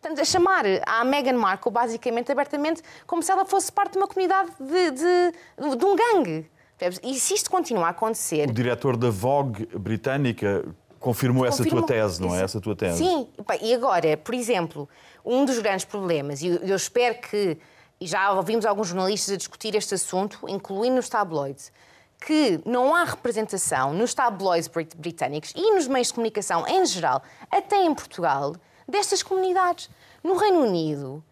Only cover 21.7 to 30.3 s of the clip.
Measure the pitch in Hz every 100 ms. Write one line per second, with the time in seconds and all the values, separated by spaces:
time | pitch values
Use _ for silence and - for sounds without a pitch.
21.7 | _ - - _ _ - 311 277 165 -
22.7 | 247 262 339 339 - 247 220 214 190 -
23.7 | 139 131 165 240 - 247 190 190 170 160
24.7 | 165 160 170 165 170 131 147 - - 403
25.7 | 403 269 269 233 - 226 208 190 170 -
26.7 | 370 339 185 160 131 - - - 403 392
27.7 | 403 349 285 - - 170 139 143 170 _
28.7 | _ - 262 392 381 - 381 381 370 359
29.7 | 339 - - - - 320